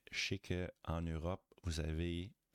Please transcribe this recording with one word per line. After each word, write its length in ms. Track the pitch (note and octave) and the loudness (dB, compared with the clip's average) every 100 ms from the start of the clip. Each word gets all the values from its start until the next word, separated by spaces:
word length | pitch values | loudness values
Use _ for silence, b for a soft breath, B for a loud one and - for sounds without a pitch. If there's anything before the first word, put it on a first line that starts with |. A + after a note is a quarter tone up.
| - | -6
Je 180 | - - | -2 0
sais 120 | G2 | -2
qu'en 640 | - F2+ F2+ - - E2 | 0 0 0 -4 -2 0
Europe, 420 | E2+ D#2 E2+ F#2+ - - | 2 0 0 -2 -6 -6
vous 180 | F2+ D#2+ | -2 0
avez, 500 | D#2 D#2 E2+ E2+ G2+ - _ | 2 2 2 0 -4 -10 _